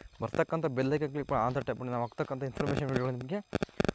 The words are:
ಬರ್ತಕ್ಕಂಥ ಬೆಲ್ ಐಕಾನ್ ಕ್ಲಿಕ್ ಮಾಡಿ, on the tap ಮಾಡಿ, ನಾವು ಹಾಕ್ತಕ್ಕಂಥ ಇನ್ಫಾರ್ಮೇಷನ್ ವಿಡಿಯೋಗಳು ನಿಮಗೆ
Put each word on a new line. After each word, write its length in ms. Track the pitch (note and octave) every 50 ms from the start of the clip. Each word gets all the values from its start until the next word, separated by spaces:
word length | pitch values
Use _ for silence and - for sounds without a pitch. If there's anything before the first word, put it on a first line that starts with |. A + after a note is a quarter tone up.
| - - - -
ಬರ್ತಕ್ಕಂಥ 440 | A#2 A2 - - D#3+ - E3 E3 D#3
ಬೆಲ್ 280 | D3+ B2 B2+ C3 C3+ D3+
ಐಕಾನ್ 180 | D3+ D3+ C3+
ಕ್ಲಿಕ್ 200 | C#3 D3 C3 -
ಮಾಡಿ, 160 | D3 A2+ A2 B2+
on 100 | B2+ C#3
the 100 | A#2+ -
tap 120 | A#2 A2
ಮಾಡಿ, 120 | B2+ B2
ನಾವು 120 | B2 A#2+ A#2+
ಹಾಕ್ತಕ್ಕಂಥ 400 | A2+ - - D3+ - C3+ C3 C#3
ಇನ್ಫಾರ್ಮೇಷನ್ 460 | C3 - - D3+ C#3 C#3 - D3 C3+
ವಿಡಿಯೋಗಳು 280 | C3 B2 B2 C3 B2+ B2
ನಿಮಗೆ 200 | B2 C3+ F#3 G#3 - _ - - - - - - - - -